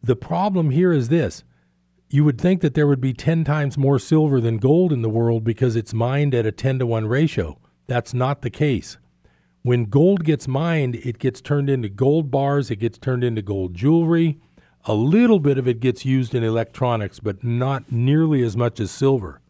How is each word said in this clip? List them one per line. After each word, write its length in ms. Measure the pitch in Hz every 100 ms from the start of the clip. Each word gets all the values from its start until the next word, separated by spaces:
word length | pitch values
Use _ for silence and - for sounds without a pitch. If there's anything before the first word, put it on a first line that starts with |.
The 140 | - 190
problem 540 | - 170 202 185 160
here 240 | 135 180
is 160 | 160 120
this. 340 | 165 120 - _ _ _ _ _ _ _
You 160 | 139
would 160 | 151 120
think 220 | 180 185
that 100 | 160
there 140 | 147 147
would 160 | 135
be 100 | 131
ten 320 | 123 - 165
times 320 | 151 151 143 139
more 220 | 135 139
silver 420 | - 160 156 135
than 160 | 117 113
gold 380 | 127 160 185
in 80 | 135
the 80 | 113
world 340 | 110 117 117
because 320 | 113 113 127 113
it's 160 | 110
mined 420 | 110 117 139 147
at 120 | 123 110
a 60 |
ten-to-one 540 | - 135 131 123 113 110
ratio. 520 | 127 160 - 80 - _ _ -
That's 280 | 123 -
not 260 | 123 127 143
the 80 | 123
case. 480 | - 151 117 - - _ _ _ _ _ _
When 240 | 123 123
gold 400 | 110 139 170 196
gets 240 | 156 151 -
mined, 480 | 131 170 165 131 120
it 220 | 131 113
gets 240 | 131 123
turned 260 | - 147 139
into 220 | 135 110
gold 400 | 98 131 156 147
bars, 400 | 139 139 143 135
it 60 | 107
gets 200 | 117 -
turned 260 | - 127
into 200 | 123 113
gold 320 | 98 98 92
jewelry. 680 | 87 127 165 165 165 165 147 _ _ _ _ -
A 80 |
little 440 | 107 127 196 240 208
bit 200 | 143 135
of 100 | 127
it 120 | 117
gets 260 | 127 120 135
used 280 | 131 123
in 80 | 127
electronics, 800 | 113 113 110 - 123 117 101 -
but 240 | 107 98
not 480 | 120 120 127 135 139
nearly 500 | 117 123 147 160 147
as 140 | 117 104
much 240 | 120 -
as 100 | 101
silver. 520 | - 135 135 90 - _